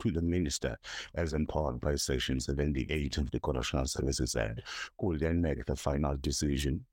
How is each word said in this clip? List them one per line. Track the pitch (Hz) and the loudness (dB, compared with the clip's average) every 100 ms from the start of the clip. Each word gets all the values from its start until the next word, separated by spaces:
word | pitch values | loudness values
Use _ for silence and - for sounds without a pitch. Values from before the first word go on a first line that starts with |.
to | 117 | 0
the | 82 | 2
minister | 85 90 78 - 67 58 - - - - | 2 2 2 0 -4 -4 -10 -12 -8 -2
as | 82 | 0
empowered | 76 76 76 76 62 | 2 0 2 0 0
by | 76 71 | 0 0
Section | - 65 - 65 | 0 0 0 -2
seventy-eight | 64 69 73 69 - 76 69 - | 0 0 2 0 0 0 0 0
of | 69 | 0
the | - | 0
Correctional | - 65 62 71 65 | 0 0 0 0 0
Services | - 67 69 62 - | 0 0 0 0 0
Act, | 53 113 - - - - | -2 -4 -10 -10 -10 -2
who | 104 | 0
will | 78 | 2
then | 80 85 | 2 4
make | 85 67 - | 2 0 -2
the | 69 | -2
final | - 71 73 69 | 0 2 2 0
decision | 69 71 73 67 71 78 - | 0 0 2 2 2 -2 -4